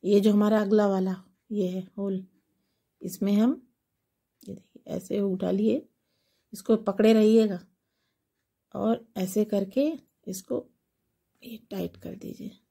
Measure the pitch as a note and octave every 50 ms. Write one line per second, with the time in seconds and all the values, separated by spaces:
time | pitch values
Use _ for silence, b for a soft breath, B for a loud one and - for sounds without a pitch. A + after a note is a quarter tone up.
0 | - F#3 G#3 G3+ G3 G#3+ G3+ G#3 G#3 G#3 A3 G#3+ G#3+ G3 G#3 G#3 G#3 G3+ G3 F#3+
1 | F#3+ F#3+ F#3 F#3 - _ _ _ _ _ A3 G#3 F#3 F3+ F#3 F#3+ F#3 - _ G3
2 | G3 G3 G3 F#3 F#3+ - _ _ _ _ _ _ _ _ _ _ _ _ _ _
3 | - F#3 - - G3+ G3+ G3+ G#3 A3 B3 D#4+ - _ _ _ _ _ _ _ _
4 | _ _ _ _ _ _ _ _ - G3+ F#3+ - _ _ _ - _ - - F#3
5 | F#3 - - G#3 G3+ G3+ F#3 F#3+ F#3+ F3+ F#3+ G3 G#3 A3 A3 D4+ - _ _ _
6 | _ _ _ _ _ _ _ _ _ _ - - - - A3+ G#3+ A3 - F#3+ -
7 | G#3+ A3 A3+ A3 G#3+ G#3+ A3 A3+ A3 G#3 F#3+ F3 - _ _ _ _ _ _ _
8 | _ _ _ _ _ _ _ _ _ _ _ _ _ _ _ - - A3 A3+ -
9 | - _ _ G3+ F#3 F3+ F#3 G#3+ G#3+ G#3+ - G3+ G3 F#3+ - B3+ C#4+ D#4 D#4+ -
10 | _ _ _ _ _ - F#3 F#3 - _ - - - _ _ _ _ _ _ _
11 | _ _ _ _ _ _ _ _ - B3+ A3+ A3 _ _ G3+ F#3+ F3 F3 - -
12 | - - - - - - - - - G3+ - _ _ _